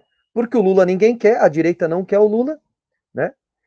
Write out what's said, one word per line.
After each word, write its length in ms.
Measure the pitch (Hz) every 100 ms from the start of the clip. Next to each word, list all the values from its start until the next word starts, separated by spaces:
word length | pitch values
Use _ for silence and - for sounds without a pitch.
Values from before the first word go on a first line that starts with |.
| _ _ _
Porque 240 | 226 233 247
o 40 |
Lula 240 | 190 190 180
ninguém 320 | 185 220 240
quer, 240 | 208 247
a 60 | 185
direita 400 | 151 165 175 165
não 160 | 175
quer 160 | 185 202
o 80 | 214
Lula, 320 | 220 262 311 _ _ _ _ _
né? 200 | 120 170 - _ _